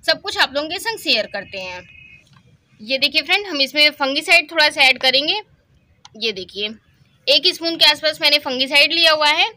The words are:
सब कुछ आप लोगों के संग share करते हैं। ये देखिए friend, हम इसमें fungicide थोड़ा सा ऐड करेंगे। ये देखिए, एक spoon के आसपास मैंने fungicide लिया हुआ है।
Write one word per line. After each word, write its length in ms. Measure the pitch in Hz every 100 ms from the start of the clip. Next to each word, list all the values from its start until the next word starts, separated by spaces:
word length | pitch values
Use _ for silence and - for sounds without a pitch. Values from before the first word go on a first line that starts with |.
| -
सब 140 | 320
कुछ 180 | 392 415
आप 140 | 285
लोगों 140 | 277 302
के 100 | 370
संग 200 | 453 440
share 280 | 320 233 208
करते 320 | 202 185 196
हैं। 300 | 185 180 180 - - - _ _ _ _ _ _
ये 160 | 214 269
देखिए 240 | 285 302
friend, 240 | 294 381 403
हम 140 | 294
इसमें 300 | 269 294 294
fungicide 600 | 285 277 285 311 349 320
थोड़ा 180 | 330 302
सा 120 | 311
ऐड 160 | 269 254
करेंगे। 420 | 262 262 302 403 403 _ _ _ _ _ - 220
ये 160 | 226
देखिए, 380 | 190 180 196 208 220 _ _ _ _ -
एक 260 | 302 359
spoon 220 | - 330 330
के 80 |
आसपास 360 | 311 302 311 311
मैंने 160 | 302 294
fungicide 540 | 294 254 269 294 302
लिया 200 | 339 330
हुआ 180 | 311 294
है। 200 | 311 427